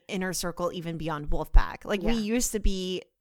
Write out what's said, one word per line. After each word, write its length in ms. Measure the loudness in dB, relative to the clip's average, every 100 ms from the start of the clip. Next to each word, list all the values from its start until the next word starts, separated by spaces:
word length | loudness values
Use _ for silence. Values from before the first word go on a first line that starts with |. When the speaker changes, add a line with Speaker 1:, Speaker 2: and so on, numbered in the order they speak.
| -8
Speaker 1:
inner 260 | -6 -4
circle, 380 | -4 -6 -4 -4
even 240 | -4 -8 -6
beyond 320 | -6 -6 0
Wolfpack. 560 | 0 6 6 6 0 -4
Like, 160 | -2
we 120 | 0
Speaker 2:
Yeah. 60 | 0
Speaker 1:
used 320 | 0 0 0
to 60 | 0
be 440 | 0 0 -2 -6 -10 _